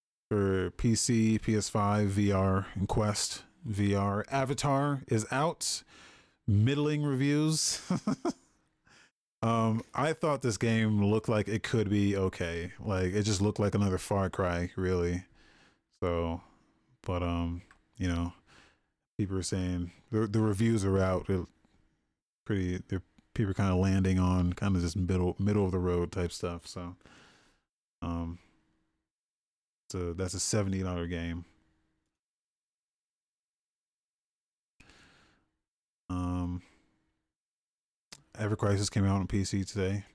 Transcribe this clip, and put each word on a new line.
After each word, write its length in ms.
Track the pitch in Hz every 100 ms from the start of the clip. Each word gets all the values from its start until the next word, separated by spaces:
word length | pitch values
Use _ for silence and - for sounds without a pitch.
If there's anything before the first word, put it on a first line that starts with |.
| _ _ -
For 420 | 104 98 95 92
P 240 | - 120 110
C, 420 | - 113 110 110
P 160 | - 107
S 140 | -
five, 400 | 110 101 104 101
V 220 | 98 101
R, 360 | 98 95 95 95 98
and 120 | 98
Quest 560 | 117 107 104 - - - _ 123
V 280 | 101 101 101
R. 300 | 101 101 -
Avatar 720 | 139 131 139 - 135 143 139 -
is 180 | 113 107
out. 520 | 131 165 - - - - - - - _ _ -
Middling 560 | 101 120 143 147 151
reviews. 800 | 147 131 143 147 156 160 - - -
<laughs> 60 | 180 - - 339 - _ _ _ _ _ - _ _ _ -
Um, 400 | 117 117 113 113 -
I 200 | - 151
thought 280 | 156 160 139
this 140 | 127 98
game 480 | 117 113 110 104
looked 240 | 101 110 -
like 220 | 107 98
it 140 | 107
could 260 | - 117 95
be 260 | 104 101 98
okay. 560 | 95 - 85 85 87 -
Like, 340 | 107 92 90
it 100 | 104
just 180 | 104 95
looked 180 | 104 -
like 160 | 101 101
another 220 | 101 90
Far 320 | - 101 92
Cry, 420 | - 90 87 87 -
really. 480 | 92 90 87 90 - _ - - _ _ _ -
So, 380 | 90 85 85 82 - _ _ _ _ _
but, 200 | - 90
um, 400 | 87 87 85 87 - - _ -
you 100 | 90
know, 240 | 85 85 - _ - - _ _ _ _ -
people 200 | 98 95
are 60 |
saying 480 | 90 95 90 90 87 - -
the, 140 | 110 107
the 120 | 110
reviews 460 | 110 98 113 113 98
are 120 | 95
out. 300 | 92 90 -
They're 160 | 95 82 _ _ _ _ _ _ _ _ _ -
pretty, 380 | 101 90 92 -
they're, 140 | 95 - _ _
people 180 | - 98
are 20 |
kinda 220 | 95 98 92
landing 420 | 95 98 95 92
on 360 | 92 92 87
kinda 260 | 90 101 92
just 160 | 85 95
middle, 400 | 90 92 90 -
middle 280 | 98 104 92
of 80 |
the 40 | 90
road 340 | 90 87 87
type 180 | 92 87
stuff. 340 | - 87 85 -
So, 300 | 92 87 90 - - - _ _ _ _ _ _ -
um, 380 | 87 85 85 90 _ _ _ _ _ _ _ _ _ _ _ _ _ _ -
so 240 | 95 87
that's 220 | 85 92 95
a 40 |
seventy 440 | - 113 98 95
dollar 220 | 92 87 85
game. 380 | 85 85 87 - _ _ _ _ _ _ _ _ _ _ _ _ _ _ _ _ _ _ _ _ _ _ _ _ _ _ _ _ _ _ _ _ _ _ - - _ _ _ _ _ _ _ _ _ -
Um, 520 | 90 90 90 87 90 - _ _ _ _ _ _ _ _ _ _ _ _ _ _ - _ -
Ever 200 | 107 107
Crisis 340 | 104 98 104
came 160 | 104 98
out 140 | 98
on 80 | 90
P 160 | 101
C 200 | 95 98
today. 420 | 95 104 95 101 -